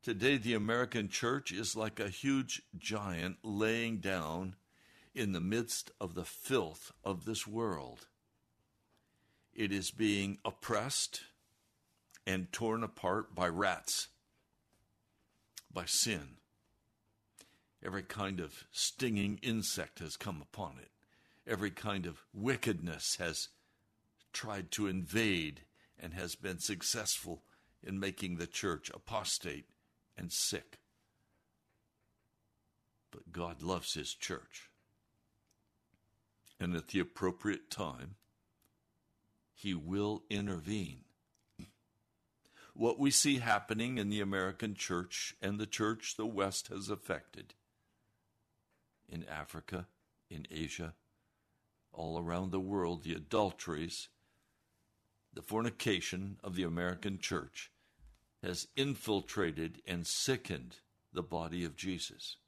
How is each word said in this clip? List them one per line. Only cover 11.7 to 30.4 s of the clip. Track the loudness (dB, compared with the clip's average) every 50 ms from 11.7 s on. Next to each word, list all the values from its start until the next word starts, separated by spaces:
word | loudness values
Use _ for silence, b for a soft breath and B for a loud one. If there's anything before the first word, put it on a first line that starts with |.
| _ _ _ _ _ _ _ _ _ -8 _
and | 0 0 0 0 -4
torn | -4 -2 0 0 2 0 0
apart | -4 -6 -2 0 2 2 2 0 -4 -2
by | 2 2 2
rats, | 4 4 2 2 2 0 -2 -2 -2 -2 -2 -4 _ _ _ _ _ _ _ _ _ _ _ _ _ _ _ _ _ _ _ _ _ _ _ _ _ _ _ _ _ -16 -16 _
by | -6 -6 -2
sin. | 2 4 4 4 4 2 0 -2 -8 -14 -20 _ _ _ _ _ _ _ _ _ _ _ _ _ _ _ _ _ _ _ B B B B B B B B B -8
Every | -4 -4 -4 -4
kind | -6 -4 -2 -2 0 0 -2
of | -4 -4 -6 -12 -18 -10
stinging | -2 0 0 0 0 0 0 2 4 2 2 2 0 -2
insect | 0 0 0 2 2 0 0 -2 -2 -6 -6 -10
has | -8 -8 -8 -6
come | -6 -6 -6 -6
upon | -8 -12 -6 -6 -6 -6 -6 -10
it. | -18 -20 _ _ b b b b b b b b b
Every | -2 0 2 2 0
kind | -2 -2 -2 0 0 0 0
of | -2 -6 -8 -14 _ -8
wickedness | -2 0 2 2 2 4 2 2 2 0 -4 -4 -2 -2 -2 -2 0
has | 0 0 0 -2 -4 -6 b b b b b b b b b b _ _ _ _ _ _ -8
tried | -6 -4 -2 -2 -2 -4 -4
to | 0 2 4 4
invade | 4 2 0 2 4 4 6 6 6 4 2 0 -4 -8 -16 _ b b b b b b
and | -10 -8 -4
has | -4 -4 -4 -4
been | -4 -4 -4 -4 -2
successful | 0 -2 -2 0 0 0 0 0 2 0 0 0 -2 -6 -8 -8 _ b b b b b b b
in | -8 -4 -2 0
making | 0 -2 -2 -2 -2 -2 -2 -2
the | -4 -4
church | -4 0 2 2 0 0 -4 -10 -12
apostate | -12 -10 -4 -4 -2 0 0 -2 -2 -2 -4 -6 -6 -10 _ _ _ _ _ _ _ _ _ _
and | -10 -8 -4
sick. | -2 0